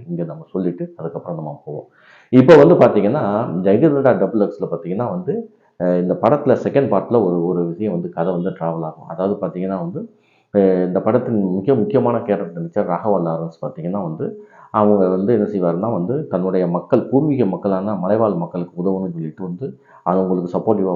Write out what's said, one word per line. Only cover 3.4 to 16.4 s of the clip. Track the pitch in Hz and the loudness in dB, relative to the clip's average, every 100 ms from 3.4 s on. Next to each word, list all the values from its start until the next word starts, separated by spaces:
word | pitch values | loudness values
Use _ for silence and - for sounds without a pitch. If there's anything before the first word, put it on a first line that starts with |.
| - 82 | -2 -2
ஜெயலலிதா | 95 107 156 143 131 98 | 2 4 4 4 2 2
டபுள் | 92 107 95 | 0 0 -2
எக்ஸ்ல | - 90 | -2 -6
பாத்தீங்கன்னா | 82 87 95 120 | -6 -6 -6 -4
வந்து, | 90 92 220 233 _ _ _ | -6 -6 -8 -8 _ _ _
அஹ், | 90 90 | 0 0
இந்த | 90 | 0
படத்துல | 90 107 143 143 117 | 0 2 2 2 2
செகண்ட் | 101 139 123 | 2 0 2
பார்ட்ல | 98 92 120 | 0 2 0
ஒரு, | 95 87 85 | 2 0 0
ஒரு | 87 85 | 0 -2
விஷயம் | 85 107 | -4 -4
வந்து | 87 87 | -4 -6
கதை | 85 87 | -4 -4
வந்து | 90 92 | -2 -4
டிராவல் | 87 82 82 | -4 -6 -4
ஆகும். | 80 78 - | -8 -12 -16
அதாவது | 85 95 101 | -6 -4 -4
பாத்தீங்கன்னா | 90 90 92 95 | -6 -6 -6 -6
வந்து, | 85 139 233 _ _ _ _ | -8 -10 -12 _ _ _ _
அஹ், | 101 95 92 | 2 4 2
இந்த | 90 92 | 0 0
படத்தின் | 107 120 - 110 95 | 0 0 0 0 0
மிக | 92 98 131 | -2 0 0
முக்கியமான | 101 131 120 117 | 2 0 0 -2
கேரக்டர் | 104 98 90 85 | -2 -2 -2 -8
நடிச்ச | 82 107 92 | -6 -4 -2
ராகவன் | 87 107 95 85 | -2 0 0 0
லாரன்ஸ் | 82 82 - | -4 -6 -10
பாத்தீங்கன்னா | - - 82 101 | -12 -10 -8 -6
வந்து, | 160 160 - - - - - | -6 -8 -10 -10 -18 -20 -6
அவங்க | 107 104 104 92 | 2 4 4 2
வந்து | 92 101 | 2 2
என்ன | 117 104 | 0 0
செய்வாருன்னா | 101 87 85 110 | 0 -2 0 -2
வந்து, | 101 90 139 151 | -4 -4 -4 -4
தன்னுடைய | 92 | -4